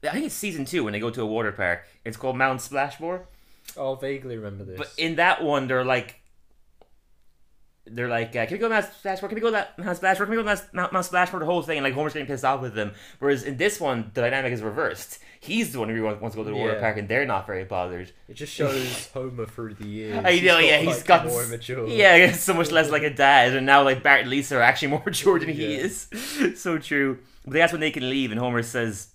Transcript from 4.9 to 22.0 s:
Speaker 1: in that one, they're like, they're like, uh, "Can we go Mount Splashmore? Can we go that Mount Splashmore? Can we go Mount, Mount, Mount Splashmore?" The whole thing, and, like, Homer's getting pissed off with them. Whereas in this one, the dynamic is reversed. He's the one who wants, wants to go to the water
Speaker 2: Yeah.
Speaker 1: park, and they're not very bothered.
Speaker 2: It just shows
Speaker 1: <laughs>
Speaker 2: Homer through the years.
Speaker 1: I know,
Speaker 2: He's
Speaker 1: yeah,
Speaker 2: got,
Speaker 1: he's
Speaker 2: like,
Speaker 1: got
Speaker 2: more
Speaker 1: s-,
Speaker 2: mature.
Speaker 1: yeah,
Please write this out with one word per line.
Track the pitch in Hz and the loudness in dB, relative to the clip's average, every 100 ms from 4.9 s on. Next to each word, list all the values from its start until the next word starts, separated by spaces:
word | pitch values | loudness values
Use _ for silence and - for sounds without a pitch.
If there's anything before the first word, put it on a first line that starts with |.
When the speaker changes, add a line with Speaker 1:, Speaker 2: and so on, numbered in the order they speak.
| - | -4
Speaker 1:
in | 165 160 | -4 2
that | 175 - | 2 2
one, | 160 143 131 | 2 0 2
they're | 127 127 | 0 2
like, | 127 - - _ _ _ _ _ _ _ - _ _ - _ _ _ _ _ - | 0 -2 -18 _ _ _ _ _ _ _ -20 _ _ -20 _ _ _ _ _ -16
they're | 117 123 | -6 -4
like, | 117 113 120 | -2 -4 -4
uh, | 113 | -4
"Can | 185 | -2
we | |
go | 226 | 0
Mount | 220 202 | 0 -2
Splashmore? | - 196 190 196 | -8 -8 -6 -6
Can | 214 | -4
we | |
go | 233 | -2
that | 214 202 - | -2 -4 -8
Mount | 180 175 | -8 -2
Splashmore? | 185 185 202 | 0 0 0
Can | |
we | 226 | -2
go | |
Mount, | 214 202 - | 0 -2 -4
Mount, | 180 180 | -4 -2
Mount | 185 180 | -2 0
Splashmore?" | 180 180 185 | 2 2 0
The | 156 | 0
whole | 175 | 0
thing, | 151 147 | 0 0
and, | 139 | 0
like, | |
Homer's | 131 151 | 0 -4
getting | 151 143 | -4 -6
pissed | 135 | -2
off | 135 135 | 0 0
with | 127 | -2
them. | 107 104 98 - - | -4 -6 -6 -20 -4
Whereas | 143 139 | 0 0
in | 113 131 | -2 0
this | 190 202 | 0 0
one, | 151 123 104 | -2 -2 -4
the | 101 | -2
dynamic | 120 135 131 | 0 0 -2
is | 117 | -4
reversed. | 107 110 139 80 - - - - | -4 -2 -4 -4 -12 -18 -20 -20
He's | - 220 226 | -6 -2 -2
the | 127 | -4
one | 107 | -4
who | 113 | -2
wants, | 110 104 | -2 -4
wants | 110 107 | -8 -8
to | |
go | |
to | 107 | -6
the | 107 | -4
water | 113 | -2
Speaker 2:
Yeah. | 107 | 0
Speaker 1:
park, | 113 107 | -2 -2
and | 101 | -2
they're | 117 139 | 0 0
not | 98 95 | -4 -4
very | 95 | -8
bothered. | 92 95 90 90 90 - - | -6 -4 -4 -6 -12 -18 -20
Speaker 2:
It | |
just | - 147 | -16 -14
shows | - 147 135 127 123 - | -4 -2 -2 -4 -8 -10
Speaker 1:
<laughs> | |
Speaker 2:
Homer | 131 131 123 110 | -10 -10 -8 -10
through | - 113 101 | -8 -12 -10
the | 104 | -10
years. | 107 107 226 | -8 -6 0
Speaker 1:
I | |
know, | 185 | 4
Speaker 2:
He's | 180 | 4
Speaker 1:
yeah, | 180 | 6
Speaker 2:
got, | 170 160 151 165 | 6 6 4 4
Speaker 1:
he's | 160 | -2
Speaker 2:
like, | - | 4
Speaker 1:
got | 170 160 | 4 6
Speaker 2:
more | 123 | -2
Speaker 1:
s-, | 117 | -4
Speaker 2:
mature. | 117 - 127 226 | -8 -8 -6 -4
Speaker 1:
yeah, | 226 | 4